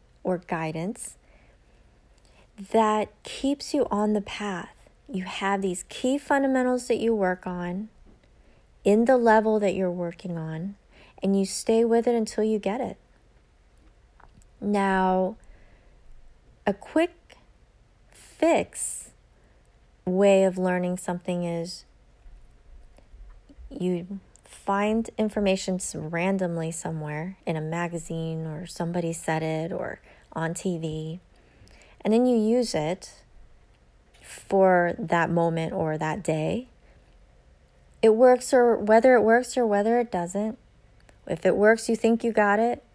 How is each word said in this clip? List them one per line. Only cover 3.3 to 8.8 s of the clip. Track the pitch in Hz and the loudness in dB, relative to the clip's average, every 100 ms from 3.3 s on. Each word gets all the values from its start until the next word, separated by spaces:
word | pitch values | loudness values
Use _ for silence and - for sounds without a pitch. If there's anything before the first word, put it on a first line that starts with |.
| - 277 285 - | -6 -4 -4 -4
you | 294 240 | -2 -2
on | 202 208 | 0 0
the | 214 | -2
path. | 202 - 208 175 - - _ _ - | -4 -8 -8 -8 -10 -18 _ _ -12
You | 190 | -10
have | 185 - 196 196 | -8 -6 -2 0
these | 196 180 - | -2 -6 -10
key | - 254 277 | -4 -2 -2
fundamentals | - 277 277 262 254 247 247 | 0 0 2 2 0 -2 -2
that | 226 | -2
you | 226 | 0
work | 220 185 180 180 | 0 0 -2 -6
on | 180 175 180 220 _ - - _ _ _ _ _ _ | -8 -6 -6 -10 _ -20 -20 _ _ _ _ _ _